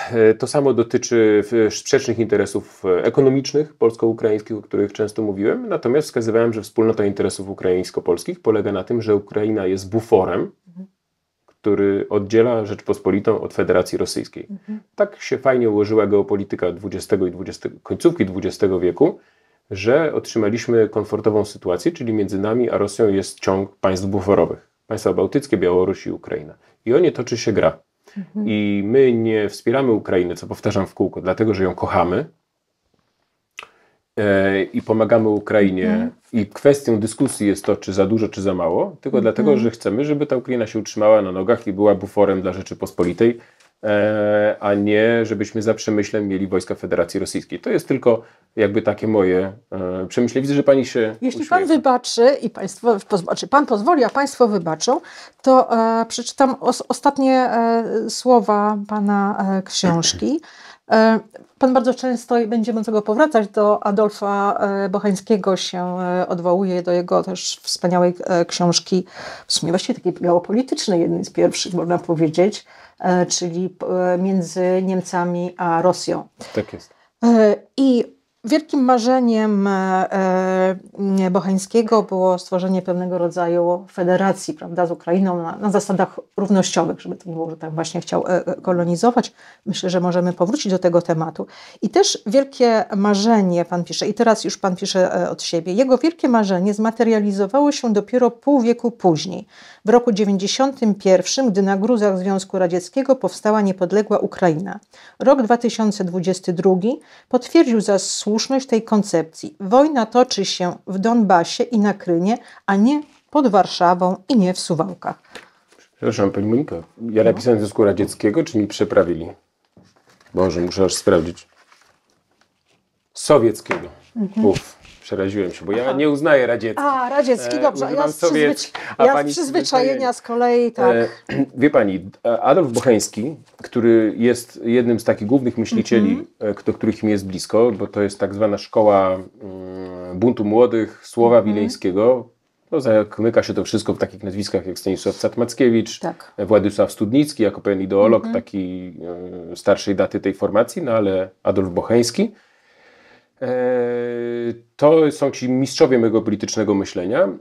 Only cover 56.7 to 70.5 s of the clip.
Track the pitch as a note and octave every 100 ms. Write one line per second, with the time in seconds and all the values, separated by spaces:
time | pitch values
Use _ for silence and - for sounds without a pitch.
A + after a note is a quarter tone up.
56.7 | A#3+ - A#3+ C#4+ C#4 C4 C4 B3+ A3+ A#3
57.7 | A3+ A3 A3 A3 - B3+ A#3+ G3 G#3 G#3
58.7 | G#3 G3+ G#3+ G3+ G3+ G3+ G#3 G3 F#3+ F#3+
59.7 | - F3+ E3+ E3 - A3 D#4+ - - -
60.7 | - - A3 A3 A3 - - - - C4
61.7 | B3+ B3 - B3+ A#3+ - A#3+ A3 A#3 A3
62.7 | A3 G#3+ G#3+ G#3+ G#3+ D#4 A3 G#3 G#3+ G#3
63.7 | G#3 G#3+ G3+ G#3 G#3 G3+ G3+ G3+ - G3+
64.7 | G3 G3 G3+ G#3 G3 - G#3 F#3+ F3+ -
65.7 | F3+ F3+ F3+ F3+ F3+ F3+ F3+ F3+ F3+ G3
66.7 | F3+ F3+ F3 F3+ F#3 F3+ F3+ - - -
67.7 | - F3+ F3+ F3+ F3 - F3 E3+ - F3
68.7 | E3+ - F#3 F3 - - - - - E3
69.7 | - - A#3+ F3+ - F3 E3+ F3